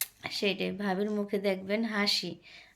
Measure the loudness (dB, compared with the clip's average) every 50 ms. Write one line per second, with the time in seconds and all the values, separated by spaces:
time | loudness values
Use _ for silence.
0 | -6 -6 -6 -12 -10 -8 -4 0 2 2 2 2 0 -2 -2 -2 0 0 2 2
1 | 0 0 0 -2 -2 0 0 0 2 2 0 0 0 -2 0 0 0 0 2 2
2 | 2 2 2 0 0 -2 -6 -8 -14 -20 -20 -20 -20 -20 -14